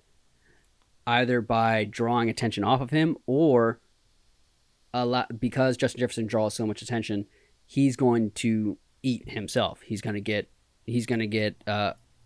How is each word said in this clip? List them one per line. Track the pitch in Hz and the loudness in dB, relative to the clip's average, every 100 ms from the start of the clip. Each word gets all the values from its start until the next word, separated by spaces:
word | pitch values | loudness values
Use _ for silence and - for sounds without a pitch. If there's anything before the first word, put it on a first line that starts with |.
| _ _ _ _ _ _ _ _ _ _ - | _ _ _ _ _ _ _ _ _ _ 0
either | 120 123 123 | 0 2 0
by | 107 117 113 113 | 0 2 2 2
drawing | 107 110 117 120 113 | -2 -2 0 2 0
attention | 110 117 101 | 0 -2 0
off | 101 131 | 0 0
of | 127 | 0
him | 156 160 - - | 0 0 -2 -2
or | 135 165 120 113 113 _ _ _ _ _ _ _ _ _ _ _ | 2 6 6 4 0 _ _ _ _ _ _ _ _ _ _ _
a | 123 | -4
lot, | 120 123 - 117 | 0 0 -2 -4
because | 123 139 131 123 | -2 2 2 2
Justin | 127 - | -2 0
Jefferson | 123 - 110 | -4 -2 -2
draws | 113 107 | 0 0
so | - 110 | -2 -4
much | 104 | -4
attention, | - 113 107 101 101 _ _ _ _ | -6 -6 -2 -4 -6 _ _ _ _
he's | 139 139 123 | 2 2 4
going | 127 117 107 | 4 4 0
to | - 117 110 104 - _ _ | -2 0 0 -2 -6 _ _
eat | 135 117 - | -4 -4 -6
himself. | 113 98 127 95 - | -10 -4 -2 -2 -4
He's | - 104 | -8 -8
gonna | 113 104 | -6 -6
get, | 101 104 - _ _ _ | -4 -4 -4 _ _ _
he's | - 117 110 | -6 -4 -2
gonna | 113 110 | -2 0
get, | 110 107 - - | 0 -2 -4 -6
uh, | 104 101 - _ _ | -2 -2 -4 _ _